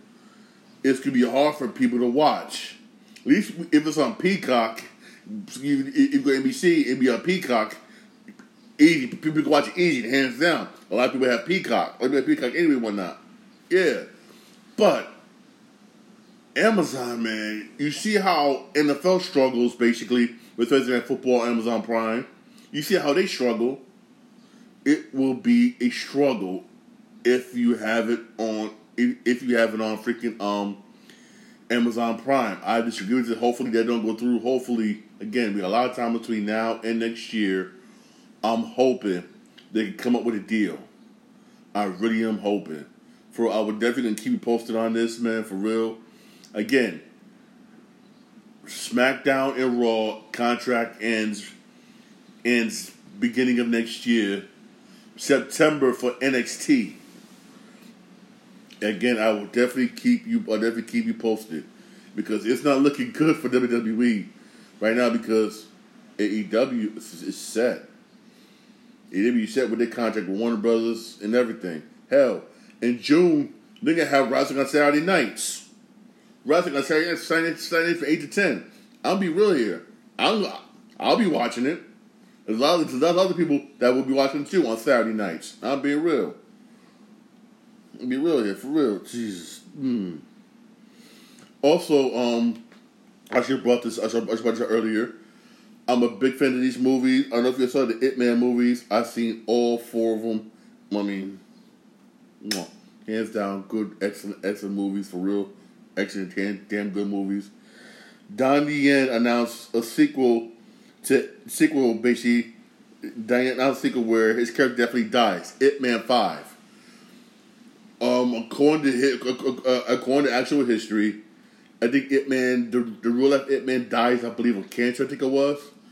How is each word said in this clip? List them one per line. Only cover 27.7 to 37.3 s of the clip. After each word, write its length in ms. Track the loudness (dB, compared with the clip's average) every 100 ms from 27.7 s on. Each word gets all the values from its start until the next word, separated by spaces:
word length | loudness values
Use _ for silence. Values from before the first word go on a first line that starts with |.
| 2
have 340 | 0 0 0
it 120 | -4 -6 -6
on, 320 | -4 -4 -6 -10 _ -2
if, 220 | -2 0
if 200 | -2 -2
you 140 | 0 2
have 180 | 2 0
it 60 |
on 180 | -4 -4
freaking, 420 | -6 -4 -6 -6
um, 400 | -4 -2 -4 -8 -16 -20 -20 -20 -20 -20 -20 -16 -4
Amazon 480 | 0 0 0 -4 -4
Prime. 380 | 0 0 0 -4
I 180 | -2 -2
disagree 360 | -2 -6 -2 -2
with 120 | -2
it. 80 | -2
Hopefully 320 | -2 -2 0
that 140 | 0 0
don't 180 | 0
go 120 | -2 -2
through. 240 | -2 0
Hopefully, 640 | 0 -2 -2 -2 -2 -4 -10 -14
again, 340 | -6 -2 -2
we 80 | -2
got 60 | 0
a 20 |
lot 200 | 0 0
of 40 | -2
time 220 | -4 -4
between 300 | -4 -4 -2
now 320 | -2 -2 -4
and 160 | -4 -2
next 340 | -4 -6 -6